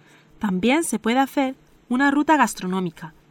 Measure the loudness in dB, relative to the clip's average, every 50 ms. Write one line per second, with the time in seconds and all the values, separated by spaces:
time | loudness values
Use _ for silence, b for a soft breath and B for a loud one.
0 | b b b b b b b -6 -4 -2 -2 0 2 2 2 2 0 -2 -6 -4
1 | -2 0 0 0 0 0 0 -2 -2 -2 -4 _ _ _ _ _ _ -4 -2 2
2 | 2 2 2 2 4 4 4 4 2 0 -2 -6 -6 -4 -4 -2 -4 -4 -8 -10
3 | -18 -18 -20 _ _ _